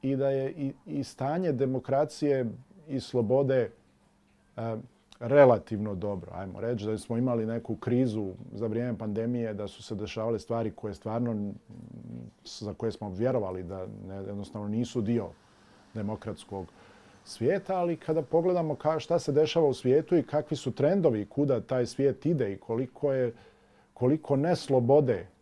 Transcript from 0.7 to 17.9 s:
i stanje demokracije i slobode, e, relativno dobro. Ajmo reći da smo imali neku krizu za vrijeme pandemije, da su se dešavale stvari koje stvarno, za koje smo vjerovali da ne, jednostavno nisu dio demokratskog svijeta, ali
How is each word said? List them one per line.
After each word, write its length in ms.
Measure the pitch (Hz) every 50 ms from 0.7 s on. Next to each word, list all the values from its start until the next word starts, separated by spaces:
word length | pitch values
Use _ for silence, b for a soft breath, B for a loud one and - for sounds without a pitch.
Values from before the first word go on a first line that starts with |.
| 135 - _
i 180 | 202 151 143 135
stanje 480 | - - - 135 139 151 175 185 170
demokracije 920 | 143 120 139 131 131 127 - - 135 135 151 147 - - - 147 143 135 127 113 107 - - _ - - - -
i 120 | 147 131
slobode, 680 | 113 - - 127 117 101 127 135 143 131 131 131 117 113 - _ _ _ _ _ _ _ _ _ _ _ _ _ _ _ _ -
e, 180 | 113 113 113 110 - - _ _ _ _ - -
relativno 760 | 120 117 131 147 143 127 120 104 - - 110 101 107 107 101
dobro. 360 | 90 90 104 101 92 82 - 90
Ajmo 260 | 85 98 98 92 98
reći 240 | 101 117 123 113 104
da 120 | 107 110 107
smo 200 | - - 120 113
imali 280 | 123 131 120 117 110
neku 300 | 110 113 117 113 - 113
krizu 580 | - - - 117 123 131 123 107 110 104 95 92 - - - -
za 140 | 98 110 113
vrijeme 300 | 107 113 120 123 117 95
pandemije, 560 | 110 107 104 104 113 117 123 120 117 113 107
da 140 | 101 104 98
su 160 | - - -
se 120 | - 117
dešavale 440 | 98 104 98 - 117 110 113 117 104
stvari 320 | - - 117 117 113 110
koje 220 | 92 - - 107 98
stvarno, 600 | - - 110 107 117 120 120 113 104 104 101 101 - _ _ - - - - - - - - 117 120 120 117 - _ _
za 280 | - - - 110 104 98
koje 180 | - - 113
smo 180 | 98 - 107 104
vjerovali 540 | 92 92 113 123 127 123 104 92 92 92 92
da 240 | 85 98 95 92 92 107 104 98 92
ne, 80 | 95
jednostavno 520 | 98 98 98 101 101 101 - - 104 104 104
nisu 340 | 107 113 120 117 - 127
dio 280 | 107 101 120 117 101 85 - _ b b b b b b b b b b _
demokratskog 720 | 110 104 101 107 104 - 107 104 - - - 104 98 92 87 B B B B B B B B B B B
svijeta, 520 | - - - 113 131 180 196 190 - 190
ali 220 | 185 175 175